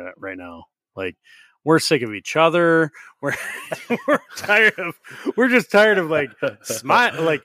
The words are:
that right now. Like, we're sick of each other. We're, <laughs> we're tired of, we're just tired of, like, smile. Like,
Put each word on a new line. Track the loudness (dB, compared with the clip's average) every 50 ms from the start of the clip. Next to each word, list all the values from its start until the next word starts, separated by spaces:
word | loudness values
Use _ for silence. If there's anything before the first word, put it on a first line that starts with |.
| -14
that | -14 -16
right | -14 -14 -14 -12 -12
now. | -14 -16 -18 -18 -20 _ _ _ _ _ -12
Like, | -10 -10 -10 -10 _ _ _ _ _ _ _ _ _
we're | -2 0 2 2
sick | 2 0 0 0
of | -2 -4 -8
each | -10 -10 -4 0
other. | 2 2 4 4 2 2 4 4 2 2 0 _ -14 -20 -20 _ -10
We're, | -8 -8 -8 -8 -10 -12 -12 -14 -10
<laughs> | -12 -12 -10 -6 -6 -6 -4 -2 -2
we're | -2 -2 -2 _ -16 -10
tired | -2 0 2 4 4 4 2 0
of, | -8 -8 -10 _ _ -20 -18 -10 -8 -6 0
we're | 0 2 4
just | 4 2 2 4
tired | 4 6 6 6 4 2
of, | 2 0
like, | 0 -2 -2 -4 -6 -6 -6 -6 -6 -8
smile. | -10 -10 -10 -8 -2 2 2 4 4 2 0 -2
Like, | -2 0 0 -2